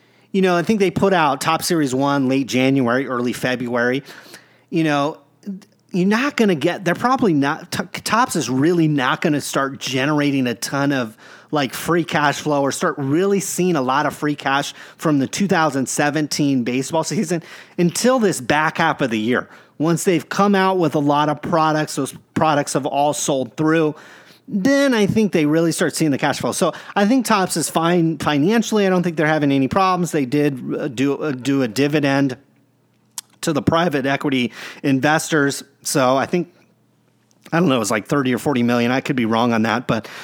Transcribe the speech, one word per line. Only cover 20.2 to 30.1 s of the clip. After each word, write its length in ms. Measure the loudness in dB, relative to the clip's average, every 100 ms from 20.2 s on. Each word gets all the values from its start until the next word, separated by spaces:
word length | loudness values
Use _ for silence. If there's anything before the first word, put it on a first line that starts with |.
| -2
come 260 | 0 2
out 240 | 4 2 2
with 180 | 2 2
a 40 |
lot 300 | 2 2 2
of 120 | -2
products, 540 | -2 0 2 0 -2 -4
those 180 | -6 -8 _
products 400 | 0 2 2 0
have 120 | -2 -2
all 280 | 0 0
sold 420 | 0 -2 -2 -4 -2
through, 400 | 0 2 0 -2 -14 -20 -20 -20 -8
then 460 | -2 2 2 2
I 140 | 2 2
think 240 | 2 2
they 160 | 2 2
really 240 | 2 2
start 240 | 0 -2 0
seeing 160 | 0
the 80 | 0
cash 200 | 0 -2
flow. 120 | -2
So 200 | 0 -2 -2 -6 0
I 120 | 2
think 180 | 2 2
Topps 320 | 2 2 -2
is 100 | -2
fine 520 | 0 2 2 2 0
financially. 680 | 0 2 2 2 0 0 2
I 60 |
don't 100 | 2
think 160 | 0 0
they're 80 | 0
having 260 | 2 2
any 160 | 2 2
problems. 440 | 2 2 0 0